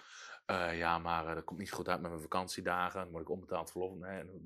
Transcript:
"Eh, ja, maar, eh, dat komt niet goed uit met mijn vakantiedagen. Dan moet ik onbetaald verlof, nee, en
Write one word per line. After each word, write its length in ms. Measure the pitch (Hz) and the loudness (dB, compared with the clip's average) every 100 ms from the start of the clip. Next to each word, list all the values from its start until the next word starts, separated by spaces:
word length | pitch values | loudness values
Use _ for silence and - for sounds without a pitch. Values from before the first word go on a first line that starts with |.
| - - - - - | -14 -14 -12 -12 2
"Eh, 320 | 95 87 85 | 4 4 4
ja, 220 | 85 85 | 4 4
maar, 280 | 85 82 80 | 4 2 2
eh, 80 | 80 | -2
dat 80 | |
komt 160 | - 82 | -2 -4
niet 120 | 98 | -4
goed 180 | 95 82 | -2 0
uit 120 | 85 | 2
met 80 | 85 | 0
mijn 120 | 82 | -4
vakantiedagen. 800 | 78 92 92 - 90 87 90 98 | 0 0 0 -2 0 2 2 0
Dan 120 | 90 | -4
moet 100 | 82 | -6
ik 80 | 82 | -2
onbetaald 420 | 92 90 90 80 | -4 -2 -2 -2
verlof, 220 | 90 92 | -2 -4
nee, 260 | 90 92 95 | -4 -6 -6
en 100 | 87 92 | -8 -12